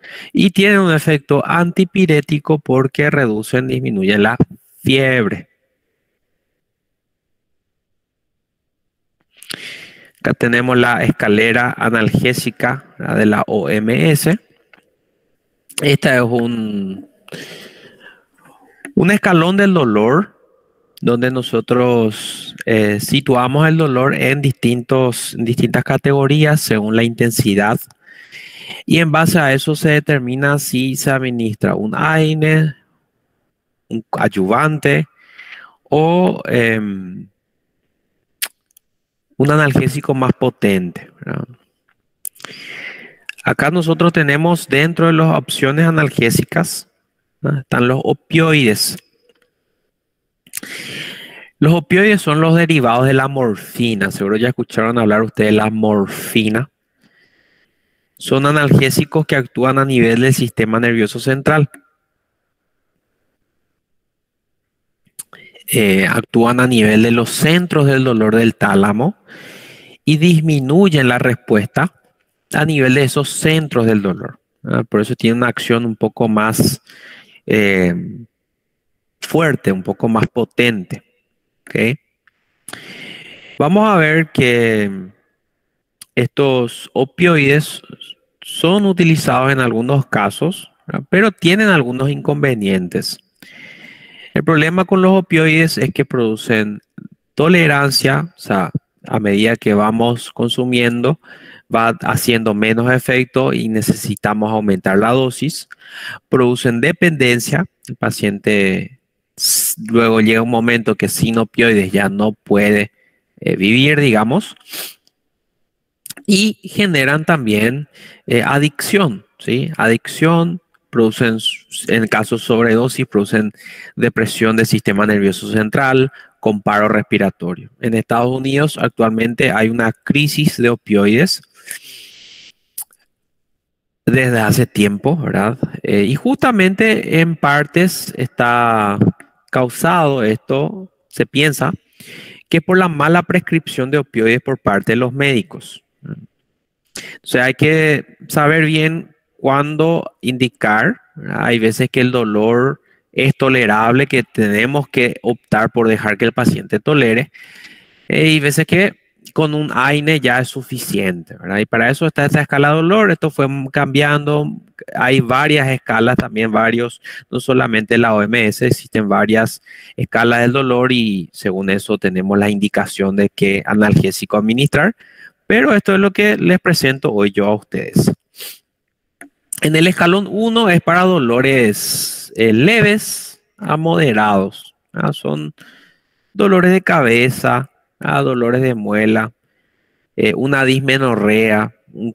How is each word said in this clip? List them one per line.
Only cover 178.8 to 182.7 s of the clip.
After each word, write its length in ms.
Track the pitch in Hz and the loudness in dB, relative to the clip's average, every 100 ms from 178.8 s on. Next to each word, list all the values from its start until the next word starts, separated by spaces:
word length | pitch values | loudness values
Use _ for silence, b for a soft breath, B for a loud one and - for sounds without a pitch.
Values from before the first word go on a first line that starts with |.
| _ _ _ _ - _ _ - | _ _ _ _ -20 _ _ -6
En 160 | 151 156 | 0 2
el 100 | 175 | 2
escalón 400 | - 175 190 202 | 2 2 2 -2
uno 400 | 202 226 226 214 | -2 -2 0 2
es 120 | 175 | 2
para 220 | - 175 | 2 2
dolores, 1300 | 185 175 120 120 135 135 113 101 - - - - - - | 2 2 2 2 2 2 2 0 -4 -6 -6 -10 -12 0
eh, 160 | 113 | 2
leves 920 | 110 160 | 4 4